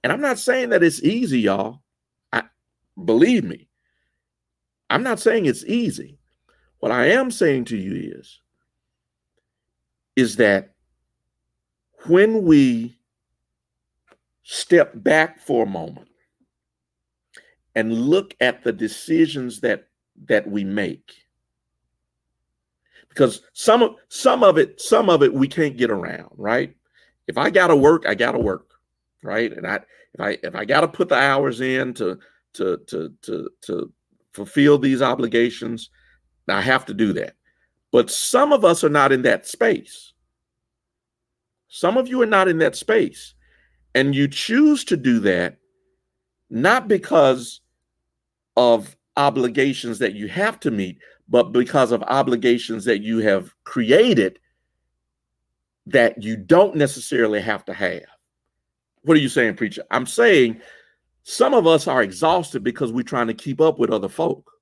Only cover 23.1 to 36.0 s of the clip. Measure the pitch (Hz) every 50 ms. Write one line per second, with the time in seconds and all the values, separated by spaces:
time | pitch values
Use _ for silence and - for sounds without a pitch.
23.1 | _ - 143 120 - - _ _ _ - - - 214 247 233 - - _ _ _
24.1 | - - - 262 254 254 233 196 160 160 143 - - - - - 233 - 226 190
25.1 | 170 151 139 123 131 135 135 139 - - 160 147 117 113 123 113 107 95 87 82
26.1 | - - - - _ - 98 104 117 123 - - _ _ _ _ _ _ _ _
27.1 | _ _ _ - - 117 147 202 175 190 180 175 160 143 135 151 165 160 - -
28.1 | 104 95 120 120 - 120 117 104 92 87 _ _ _ _ _ _ _ _ _ _
29.1 | _ _ - - 98 110 117 110 - - - 101 101 101 _ _ _ _ _ _
30.1 | _ - - 101 101 - - 90 90 95 107 104 135 151 170 - - - 208 -
31.1 | 151 123 135 139 135 139 143 135 120 110 131 131 131 131 131 127 120 - 110 90
32.1 | 92 - _ _ _ _ _ _ _ - - 95 87 - _ - - 85 80 73
33.1 | - _ - - - - - - _ _ - - 95 - - - _ _ _ _
34.1 | _ _ _ _ _ - 101 - - 147 139 147 143 143 127 139 135 123 135 123
35.1 | 123 131 127 117 110 117 120 127 107 - 120 113 117 113 - - _ _